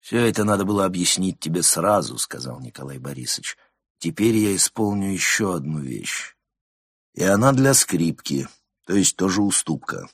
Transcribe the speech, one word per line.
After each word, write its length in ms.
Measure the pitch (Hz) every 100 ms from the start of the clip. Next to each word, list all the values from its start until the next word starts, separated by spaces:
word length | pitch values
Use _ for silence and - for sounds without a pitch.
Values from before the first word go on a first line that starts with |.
"Всё 180 | - 117
это 240 | 117 104
надо 220 | 104 101 98
было 180 | 104
объяснить 560 | 95 90 90 - 92 -
тебе 240 | 80 85
сразу", — 540 | 82 - 92 104 69 67
сказал 400 | - 60 64 64
Николай 380 | 64 - 67 67
Борисович. 600 | 64 69 62 - - - _ _ _ _
Теперь 380 | 82 80 107 110
я 180 | 107 95
исполню 560 | - - 107 101 98
ещё 400 | 92 - - 101
одну 260 | 87 71 78
вещь. 560 | 67 55 50 - - _ _ _ _ _ _ _ _
И 100 | -
она 300 | 92 101 127
для 200 | 131 135
скрипки, 760 | 135 - 87 82 78 - 67 67 - _ _ -
то 80 |
есть 220 | 101 92 -
тоже 260 | 92 95
уступка. 680 | 101 90 - 73 - 50 50